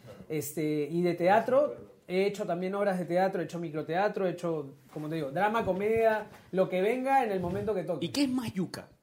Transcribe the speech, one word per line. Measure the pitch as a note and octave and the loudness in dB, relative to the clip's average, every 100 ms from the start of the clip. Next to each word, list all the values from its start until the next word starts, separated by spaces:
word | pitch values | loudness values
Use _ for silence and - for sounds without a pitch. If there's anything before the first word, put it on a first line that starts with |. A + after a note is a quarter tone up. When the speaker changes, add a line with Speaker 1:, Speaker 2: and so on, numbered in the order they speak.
| - - - | -20 -20 -6
Speaker 1:
Este, | D#3 C#3+ F3 D3+ D3+ D3 | -6 -4 -2 0 0 0
y | E3+ | 2
de | F3 E3+ | 2 4
teatro, | F3 A3 A3+ C4 D4+ - - - - | 6 6 6 4 2 -2 -14 -20 -4
he | F#3 G3 | 0 0
hecho | G3+ F#3 | 0 -4
también | E3+ F#3 G3+ | -2 -2 0
obras | G3+ F3+ | 0 0
de | E3 | 0
teatro, | F3 F#3+ F#3 | 2 2 0
he | D#3+ | -4
hecho | E3+ | -6
microteatro, | E3+ D#3 D3+ E3+ G#3 G3 F#3 | -6 -6 -2 0 0 0 -2
he | |
hecho, | E3 E3+ D#3+ C3+ C#3 - | -2 -4 -4 -6 -14 -14
como | D#3+ D3+ | -10 -6
te | D#3+ | -4
digo, | C3+ | -4
drama, | D#3 G#3 A3+ F#3+ | 0 0 2 0
comedia, | F#3 G#3 A3+ A3+ G#3+ G#3 - - | 0 2 4 4 2 -2 -14 -6
lo | F#3 F#3 | 0 0
que | F3+ | 2
venga | G3+ B3+ C4 C4+ A#3 | 2 0 2 2 2
en | |
el | F#3+ | 0
momento | F3 G3 G#3 | -2 -2 -2
que | G3 | -2
toque. | E3 D#3 E3 | -2 -4 -2
Speaker 2:
¿Y | |
qué | C#4 | 0
es | C#4 | 0
más | B3+ A3+ | 0 -4
yuca? | F#3 E3 - - - | -4 -4 -6 -14 -20